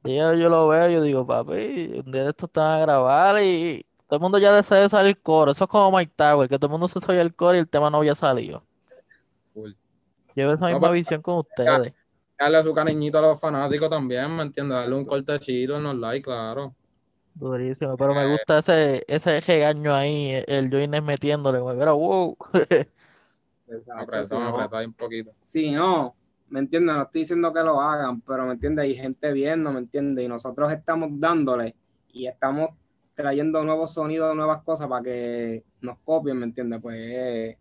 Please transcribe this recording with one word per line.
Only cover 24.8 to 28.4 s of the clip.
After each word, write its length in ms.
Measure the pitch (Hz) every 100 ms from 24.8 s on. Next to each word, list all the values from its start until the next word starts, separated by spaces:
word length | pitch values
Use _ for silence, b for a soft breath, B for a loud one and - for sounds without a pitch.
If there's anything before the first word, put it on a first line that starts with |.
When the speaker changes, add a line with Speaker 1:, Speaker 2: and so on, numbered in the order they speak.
| 113
Speaker 2:
un 80 |
poquito. 380 | 113 117 113 110 _
Speaker 3:
si 300 | - 160 151
no, 440 | 143 185 170 123 _ _ _ _
¿me 100 | 135
entiendes? 360 | 139 165 170 151
No 60 |
estoy 200 | 135 160
diciendo 300 | 160 170 170
que 100 | 160
lo 180 | 160 143
hagan, 400 | 147 151 135 120
pero, 240 | 123 131